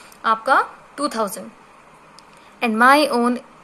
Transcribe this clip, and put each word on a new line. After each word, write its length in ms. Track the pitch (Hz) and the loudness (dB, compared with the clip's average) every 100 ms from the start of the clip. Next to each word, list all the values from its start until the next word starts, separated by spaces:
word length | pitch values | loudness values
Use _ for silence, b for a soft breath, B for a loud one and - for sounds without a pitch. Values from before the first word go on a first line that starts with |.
| B B | B B
आपका 440 | 226 220 262 311 453 - - - | -4 -2 2 0 0 -8 -20 -8
टू 120 | 285 | -8
थाउजेंड। 420 | 233 208 185 220 - - - - - - - - B B B | -4 -6 -8 -16 -20 -20 -20 -20 -20 -20 -20 -20 B B B
And 120 | 247 220 | -4 2
my 320 | 247 285 294 | 4 4 2
own 280 | 240 240 247 - - | 0 -2 -2 -8 -20